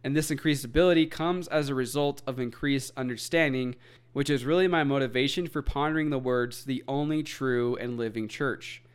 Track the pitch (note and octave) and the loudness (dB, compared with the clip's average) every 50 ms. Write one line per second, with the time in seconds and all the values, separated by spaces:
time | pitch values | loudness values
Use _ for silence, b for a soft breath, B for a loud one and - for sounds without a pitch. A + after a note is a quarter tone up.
0 | b C3 C#3 D#3 D3+ - D#3+ C3+ - D#3 D3 C#3 - A#2+ A2+ D3+ F3 F3+ F3 E3 | b -2 0 0 0 0 -2 0 0 0 0 0 -2 0 4 4 6 6 6 6
1 | D#3+ D#3 - - D#3+ E3+ F3+ F3+ F3 - - D#3 D3 C#3 C#3 C3 B2+ A#2+ B2+ D3 | 4 2 0 -2 -2 0 0 -2 -2 -2 0 0 0 0 0 -2 -2 0 0 0
2 | D3 C#3+ C#3 - - - B2+ B2 B2+ A#2+ - - - C#3+ C#3 C3+ B2 - - - | 0 0 -2 -4 -6 -8 -4 -4 -4 -6 -4 -2 0 0 0 0 -2 -4 -6 -6
3 | C3 B2+ B2 A2 - - - E3 D#3+ D3 C3 B2+ B2+ B2 B2 - b b b b | -6 -4 -6 -6 -4 0 2 4 4 4 2 0 -2 -2 -6 -8 b b b b
4 | b b b C3+ C#3+ C#3+ D3 C3 A#2+ C3+ D#3+ F3+ F#3 F3+ F3 E3 D3+ C#3 C#3 C#3 | b b b -2 0 2 2 0 2 2 4 4 4 4 4 2 2 2 2 2
5 | C3+ B2+ A2+ B2+ C3+ C#3 - F3+ F3 E3 - D3+ C#3 - - C#3 D3 D3+ D#3 D#3+ | 0 0 2 2 0 2 0 -2 -4 -4 -4 -6 -4 -2 -2 0 0 0 0 0
6 | D#3 D3+ D3 C3 B2+ B2+ B2 B2 A#2+ A#2+ A#2+ - - C3+ C3 B2+ - - C#3 C#3+ | 0 0 0 0 0 0 2 2 0 -2 -4 -8 -6 -6 -6 -4 -4 -2 -2 -2
7 | D3 D3+ D#3 D#3 D3+ - - - C#3 C3 B2 A#2+ A#2+ A#2+ B2 - - A#2+ B2 A#2 | 0 0 0 -2 -2 -4 -6 -4 0 0 2 2 2 0 0 -2 -4 -6 -4 -4
8 | A#2 A2+ G#2+ A#2 A2 G#2+ - - D3 C3+ A2 - - - - - - b | -4 -4 -2 -4 -6 -6 -4 -4 -2 -2 -2 -4 -8 -12 -16 -16 -18 b